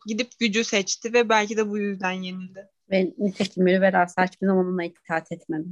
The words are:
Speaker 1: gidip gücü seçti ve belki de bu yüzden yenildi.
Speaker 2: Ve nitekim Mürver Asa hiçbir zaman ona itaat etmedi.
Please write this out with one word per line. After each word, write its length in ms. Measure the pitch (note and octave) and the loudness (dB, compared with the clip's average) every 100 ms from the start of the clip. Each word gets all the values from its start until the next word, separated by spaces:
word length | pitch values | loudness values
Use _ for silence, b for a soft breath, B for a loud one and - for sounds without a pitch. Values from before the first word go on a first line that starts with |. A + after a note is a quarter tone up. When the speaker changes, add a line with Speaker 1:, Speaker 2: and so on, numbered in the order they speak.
| G#3+ | -6
Speaker 1:
gidip 320 | A3 B3 - | -6 -6 -2
gücü 240 | A#3 G3+ | 0 0
seçti 500 | A3+ G#3+ F#3+ - A#3 | 0 0 -2 -4 0
ve 160 | A#3+ A#3 | 2 4
belki 280 | A3 G#3 G#3+ | 2 2 -2
de 120 | G#3+ | -2
bu 80 | G#3 | -2
yüzden 340 | G3+ F#3+ F#3+ | -4 -4 -6
yenildi. 580 | F#3 F#3 F#3 F#3 G3 G3+ _ _ | -6 -8 -10 -12 -16 -20 _ _
Speaker 2:
Ve 220 | F#3+ F#3+ - | 0 0 -2
nitekim 460 | G3+ - G3 - | -4 -2 -4 2
Mürver 300 | F3+ F#3 F#3+ | 4 4 4
Asa 320 | F#3 F3 - F#3 | 4 2 0 -2
hiçbir 220 | - F#3+ | 0 0
zaman 180 | F#3+ F#3 | 2 2
ona 180 | F#3 | -2
itaat 480 | E3+ F3 - E3 E3 | -4 -8 -8 -6 -6
etmedi. 360 | E3+ - E3 E3+ | -10 -8 -6 -8